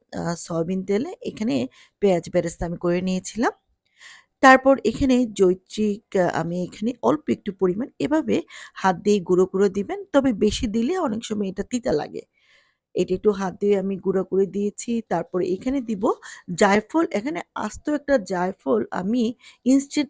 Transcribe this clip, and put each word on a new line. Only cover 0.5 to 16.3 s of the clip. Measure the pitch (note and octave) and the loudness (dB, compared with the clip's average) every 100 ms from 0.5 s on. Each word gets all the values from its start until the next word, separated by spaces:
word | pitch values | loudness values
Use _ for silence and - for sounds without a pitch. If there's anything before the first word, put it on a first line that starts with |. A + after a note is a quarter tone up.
| E3 E3+ F#3+ | -4 -2 -4
তেলে। | F#3 G3+ D#4+ - | -2 -2 -2 -8
এখানে | - - A3 C4+ C4 - _ _ | -12 -4 -2 -2 -4 -8 _ _
পেঁয়াজ | G3+ F3 - | 2 2 0
বেরেস্তা | F3 E3+ - | -2 -2 -4
আমি | E3+ E3+ | -6 -2
করে | F3 F3 | -2 0
নিয়েছিলাম। | F#3 F#3 - G#3+ D4+ - _ _ _ _ - - _ _ | 0 -2 -4 -2 -2 -4 _ _ _ _ -20 -20 _ _
তারপর | C4+ C4 C4+ C4+ | 8 8 6 4
এখানে | A3 A3+ C#4 B3 B3 | 2 0 2 4 2
জৈত্রিক, | G3 F#3 F#3 _ - G#3+ G3+ - | 2 2 2 _ -4 -2 -2 -4
আহ, | G3 F3 | 0 2
আমি | - E3 F3 | 0 -2 -4
এখানে | F3 - G#3+ B3+ | -6 -4 -6 0
অল্প | A3+ D4+ - | 0 0 -2
একটু | A3 - | -4 -4
পরিমাণ | F#3+ F#3 F#3 C4 - | -2 -2 0 -6 -6
এভাবে | C4 D#4 A#3+ G#3+ - - - | -2 0 0 -2 -4 -14 -18
হাত | - F#3+ F3 | -2 -2 0
দিয়ে | G#3 G#3 | 2 0
গুঁড়ো | E3+ F3+ F#3 | 2 2 2
করে | F#3+ G3+ | 2 0
দিবেন, | G3 G3+ G4 F#4+ | 0 -6 -8 0
তবে | C#4+ C4+ | 2 2
বেশি | G3+ G#3+ - A#3+ | 2 0 0 -2
দিলে | A3 A#3+ F#4 | -2 -2 -2
অনেক | D4+ G#3+ | -2 -4
সময় | - G#3 G3 | -6 -6 -4
এটা | F#3 | -6
তিতা | G3+ B3 - | -6 -4 -2
লাগে। | D3 - D#2 - _ _ _ _ _ _ | -2 -2 -10 -14 _ _ _ _ _ _
এটা | - F3+ | -4 -2
একটু | F#3 G#3+ | 0 0
হাত | G3 F#3+ - | 0 -4 -2
দিয়ে | G3+ G3+ | 0 2
আমি | F#3+ F#3+ | 0 -4
গুঁড়ো | - F#3+ | -2 -2
করে | F3+ F#3+ G3 | 0 0 0
দিয়েছি। | G3+ G3+ - - A#3 - | -2 -4 -4 -4 -6 -2
তারপর | F3 E3+ F3+ F3 | -4 -2 -4 -2
এখানে | F#3+ C4 C#4 | -4 -2 -4
দিব | A#3 G3+ B3 A#4+ - | -4 -2 -2 -2 -8